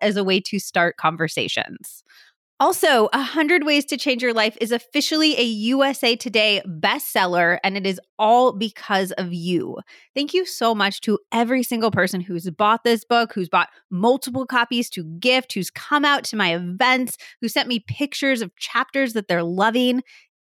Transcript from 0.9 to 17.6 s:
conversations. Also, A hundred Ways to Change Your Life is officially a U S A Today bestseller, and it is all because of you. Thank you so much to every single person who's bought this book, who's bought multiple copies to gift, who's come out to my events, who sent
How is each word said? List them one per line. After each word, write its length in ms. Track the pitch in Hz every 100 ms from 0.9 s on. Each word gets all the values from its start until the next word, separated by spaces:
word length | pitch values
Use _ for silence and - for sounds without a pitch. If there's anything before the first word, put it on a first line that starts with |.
| -
conversations. 1080 | 160 165 160 - 95 - - - - - _ _ _ _ _ -
Also, 520 | 294 - 330 247 214
A 80 | 262
hundred 460 | 254 311 302 349 302
Ways 180 | 294
to 140 | 277 269
Change 240 | 285 240
Your 100 | 247
Life 240 | 226 214 -
is 100 | 220
officially 640 | 233 - 294 - 311 311 247
a 40 |
U 420 | 233 214 226 269
S 180 | 277 254
A 140 | 240 233
Today 460 | 247 214 214 202 190
bestseller, 920 | 160 190 277 - 220 185 175 170 175
and 140 | 190 196
it 100 | 190
is 140 | 185 - -
all 340 | 214 240 254
because 600 | 196 220 - - 196 190
of 220 | 185 175
you. 420 | 175 175 170 - - - - _
Thank 180 | 277 294
you 140 | 359 359
so 280 | - 233
much 280 | 214 220 -
to 160 | - 202 -
every 320 | 214 233 254
single 280 | 233 220 220
person 320 | 202 185 185
who's 260 | 175 175 180
bought 340 | 156 208 226
this 220 | 233 233
book, 300 | - 233 226
who's 160 | 202 170
bought 180 | 180 165 _ -
multiple 560 | 180 233 269 - 254 247
copies 420 | 254 233 240 240
to 160 | - 160 165
gift, 320 | 247 262 247
who's 160 | 196 170
come 380 | - - 294 285
out 180 | 285
to 120 | - 214
my 180 | 180
events, 640 | 170 175 185 254 254 247 - - -
who 60 | 233
sent 200 | 285